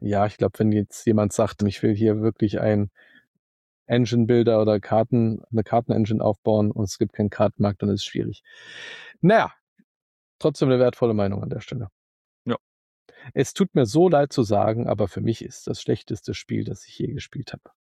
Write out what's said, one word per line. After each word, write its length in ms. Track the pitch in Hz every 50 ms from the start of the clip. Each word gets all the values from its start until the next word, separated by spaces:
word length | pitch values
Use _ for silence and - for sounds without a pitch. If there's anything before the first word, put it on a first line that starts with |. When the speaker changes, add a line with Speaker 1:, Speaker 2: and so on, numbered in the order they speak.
Speaker 1:
Ja, 240 | 113 104 101 101 101
ich 120 | 107 - -
glaub, 200 | 107 - - -
wenn 140 | 107 107 104
jetzt 320 | 107 101 - - - -
jemand 260 | 120 107 107 107 101 -
sagt, 300 | - 110 98 - - 104
ich 200 | 101 - - -
will 120 | 113 107
hier 260 | 101 110 110 107 107 107
wirklich 360 | 113 - - 113 101 107 -
ein 300 | - 107 107 101 101 98 - _ _ _ _ _ _ _ _ _ _ _ _ _ _ _ _ _ _
Engine-Builder 760 | - 120 123 123 104 120 120 113 110 123 117 113 117 113 107 107
oder 180 | 107 107 101
Karten-, 640 | - - 110 110 110 - 127 120 113 110 110 - - _
eine 120 | 113 107 104
Kartenengine 580 | - - 120 120 - 120 110 110 104 110 - -
aufbauen 460 | 107 104 - - 110 107 107 104 104
und 140 | - - 104
es 120 | 95 - -
gibt 140 | 110 104 -
keinen 160 | - 104 101
Kartenmarkt, 540 | - - 110 101 - - 104 101 101 - 104
dann 60 | 101
ist 100 | 98 98
es 40 | -
schwierig. 380 | - - - 113 113 107 - _ - - - - - - - - - - - - - - _
Naja, 320 | - 180 220 214 - 85 - _ _ _ _ _ _ _ _ _ _ _ _ _ _ _ _ -
trotzdem 300 | - 156 143 - 160 135
eine 80 | 127 123
wertvolle 340 | 127 123 - - 123 117 107
Meinung 300 | 101 101 98 101 104 110
an 80 | 127
der 100 | 131 120
Stelle. 280 | - - 143 123 110 98 - _ _ _ _ _ _ _ _ _ _
Speaker 2:
Ja. 100 | 120 113 - _ _ _ _ _ _ _ _ _ _ _ - - 127 -
Speaker 1:
Es 180 | 135 135 - -
tut 220 | - 196 - -
mir 100 | 160 127
so 240 | 104 110 156 180 185
leid 240 | 160 143 143 143 -
zu 100 | 143 117
sagen, 460 | 98 104 101 104 110 110 117 120 -
aber 180 | 107 104 104 101
für 120 | - 110
mich 240 | 107 117 113 - -
ist 220 | 123 - - -
das 160 | - 117 - -
schlechteste 500 | - 123 - - - 113 - - - 107
Spiel, 320 | - - - 117 110 107
das 220 | - - - -
ich 120 | - - -
je 100 | - - 123
gespielt 400 | 139 - - - - 123 - -
habe. 120 | - - _ _ _